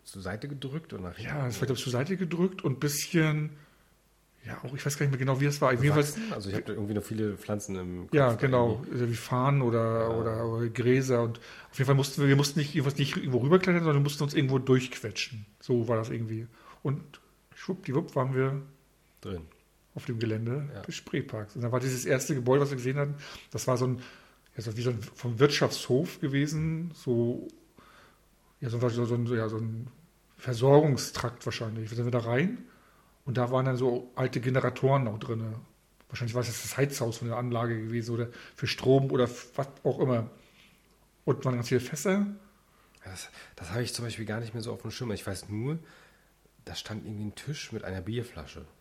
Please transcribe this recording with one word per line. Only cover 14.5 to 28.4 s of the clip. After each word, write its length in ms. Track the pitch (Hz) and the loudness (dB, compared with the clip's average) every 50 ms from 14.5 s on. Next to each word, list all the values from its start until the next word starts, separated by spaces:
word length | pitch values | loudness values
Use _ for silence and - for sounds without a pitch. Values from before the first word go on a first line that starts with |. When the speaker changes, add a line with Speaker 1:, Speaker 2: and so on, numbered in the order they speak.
| 131 131 | 2 2
Speaker 2:
durchquetschen. 840 | 120 - 131 131 127 - - - - 107 101 - - - 120 107 104 - - _ | 6 6 6 6 4 0 -8 -8 -8 -8 -6 -6 -6 -6 -8 -14 -14 -16 -20 _
So 280 | - - 127 120 113 113 | -2 0 0 2 2 2
war 80 | 120 110 | 0 0
das 100 | 113 120 | 0 -2
irgendwie. 380 | 135 113 117 110 110 110 117 117 - - - - - - | -4 -4 -4 -4 -6 -8 -8 -10 -16 -20 -20 -20 -20 -6
Und 200 | _ 135 135 170 - - - - _ _ _ _ _ _ - | _ -4 -4 -4 -6 -14 -20 -20 _ _ _ _ _ _ -20
schwuppdiwupp 600 | - - - 190 - - - 123 151 170 - - | -14 -8 -8 -8 -6 -6 -2 -2 -2 -2 -2 -2
waren 180 | 143 131 135 131 | -2 0 0 2
wir 280 | 131 135 135 139 139 143 - - _ _ _ _ _ _ _ _ _ | 0 0 0 0 -4 -8 -12 -20 _ _ _ _ _ _ _ _ _
Speaker 1:
Drin. 220 | - 107 95 85 80 80 - _ _ _ _ _ _ _ _ | -10 -10 -10 -10 -10 -14 -20 _ _ _ _ _ _ _ _
Speaker 2:
auf 120 | - - | -10 -8
dem 120 | - 123 113 | -6 -4 -2
Gelände 520 | 117 110 110 110 113 117 123 147 143 143 | -2 -2 -2 -2 -2 -2 -4 -4 -6 -8
Speaker 1:
Ja. 80 | 120 101 | -10 -12
Speaker 2:
des 120 | 95 - - | -12 -10 -12
Spreeparks. 600 | - - - - 147 123 - - 110 104 - - | -12 -10 -4 -4 -4 -4 -4 -8 -8 -10 -10 -8
Und 40 | 127 | -6
da 80 | 120 117 | -4 0
war 80 | 120 127 | 0 0
dieses 260 | 123 135 127 123 120 | 0 0 -2 -2 0
erste 280 | - 143 127 131 - 156 | 0 0 0 2 -2 -2
Gebäude, 280 | 131 117 123 131 143 | 0 4 4 4 4
was 80 | 143 139 | 4 2
wir 60 | 139 | -2
gesehen 200 | 127 120 131 131 | -2 -2 -2 -2
hatten, 200 | 147 143 143 147 - - - - - - - | 0 -2 -2 -4 -8 -10 -16 -16 -18 -18 -10
das 160 | - 113 - | -8 -4 0
war 100 | - 127 | 0 2
so 100 | 120 127 127 | 2 2 0
ein, 100 | 127 123 - - - - - - _ _ _ _ _ | 0 -2 -6 -14 -18 -20 -20 -20 _ _ _ _ _
ja, 60 | - | -10
so 120 | 107 113 104 | -8 -6 -6
wie 60 | 120 | -2
so 60 | 117 127 | -2 0
ein 120 | 120 110 | -2 -2
vom 360 | 101 - - - - 120 117 110 | -6 -10 -12 -8 -6 -6 4 6
Wirtschaftshof 800 | 139 143 143 - 143 127 - - - - 123 131 175 180 - - | 6 6 6 4 2 2 0 -4 0 2 2 2 2 0 -4 -6
gewesen, 720 | - 139 135 139 143 151 160 156 156 160 160 160 170 170 156 | -4 -2 0 0 0 0 0 -2 -2 -2 -2 -4 -6 -8 -10
so, 520 | - - 139 123 117 120 117 123 - - - - - - _ _ - - - - - - - _ _ _ _ _ _ | -8 -2 0 2 2 2 2 0 -2 -6 -12 -16 -18 -20 _ _ -20 -20 -20 -20 -20 -20 -20 _ _ _ _ _ _